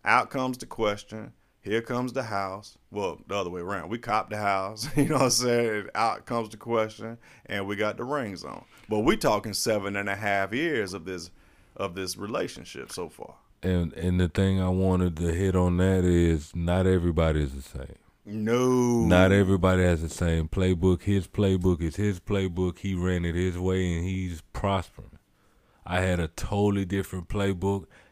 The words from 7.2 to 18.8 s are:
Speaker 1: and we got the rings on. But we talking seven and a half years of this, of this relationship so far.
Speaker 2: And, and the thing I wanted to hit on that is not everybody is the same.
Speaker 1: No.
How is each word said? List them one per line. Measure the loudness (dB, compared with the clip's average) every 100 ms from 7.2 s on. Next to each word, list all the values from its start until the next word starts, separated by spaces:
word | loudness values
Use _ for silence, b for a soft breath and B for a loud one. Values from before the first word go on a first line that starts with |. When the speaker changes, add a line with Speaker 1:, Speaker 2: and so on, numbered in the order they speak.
| B B -8
Speaker 1:
and | -6 -4
we | -2
got | -2 -4
the |
rings | -6 -4 -6 -8 -12
on. | -14 -16 B B
But | 0
we | 2 4
talking | 4 2 0 -4
seven | 0 0 0 -4
and | -4
a | -2
half | 0 0 0
years | -2 -2 -2 -2
of | -6 -8
this, | -10 -10 -20 b b b -6
of | -6 -4
this | -8 -8
relationship | -6 -4 -6 -8 -16 -14 -12
so | -10 -10
far. | -12 -18 -18 _ _
Speaker 2:
And, | 0 0 0
and | -2 0 2
the | 2
thing | 2 2 2
I | 2
wanted | 2 4 4 2 0
to | -2
hit | 0 2 4
on | 4 4
that | 4 4
is | 4 6 4 2 -2 -4
not | 0 2 4
everybody | 4 2 2 2 2
is | 0 -4
the |
same. | -12 -12 -12 -16 _ _ -10
Speaker 1:
No. | -4 0 2 4 4